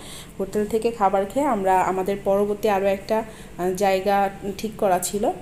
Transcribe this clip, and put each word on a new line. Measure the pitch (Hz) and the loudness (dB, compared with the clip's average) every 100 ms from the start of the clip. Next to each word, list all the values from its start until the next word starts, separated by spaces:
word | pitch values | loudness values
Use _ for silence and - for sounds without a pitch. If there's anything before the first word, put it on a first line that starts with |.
| - - - - | -10 -14 -12 -8
হোটেল | 190 208 208 | -4 -2 0
থেকে | 220 226 | 0 0
খাবার | 226 190 196 196 | 2 2 2 0
খেয়ে | 262 294 | 0 0
আমরা | 214 190 185 | 2 4 4
আমাদের | 175 190 190 202 | 4 0 -2 -2
পরবর্তী | 196 196 208 202 220 | 2 2 2 0 0
আরও | 196 196 | 2 2
একটা, | 196 - 220 220 - - - | 0 0 -2 -2 -10 -14 -4
আহ, | 180 | -2
জায়গা | 185 196 190 196 196 196 196 202 196 | 2 2 2 2 2 2 -2 -8 -6
ঠিক | 214 - | -6 0
করা | 208 180 | 2 2
ছিল | 180 202 254 370 | 0 -2 -2 -2